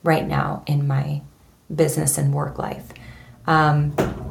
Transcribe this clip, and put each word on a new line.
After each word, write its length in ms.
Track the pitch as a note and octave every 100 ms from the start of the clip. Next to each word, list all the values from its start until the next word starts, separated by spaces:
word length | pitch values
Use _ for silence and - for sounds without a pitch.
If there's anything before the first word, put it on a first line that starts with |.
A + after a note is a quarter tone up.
right 240 | E3 D#3 -
now 360 | D2 - - -
in 200 | D3 C#3+
my 340 | C3+ D3 D3 - _ _ _ _
business 420 | D#3+ D#3 D#3 D3+ -
and 160 | C#3+
work 260 | C#3+ C#3+ -
life?" 300 | - - - - - - - - -
Um, 480 | D#3+ D3+ D3 D3 - - - -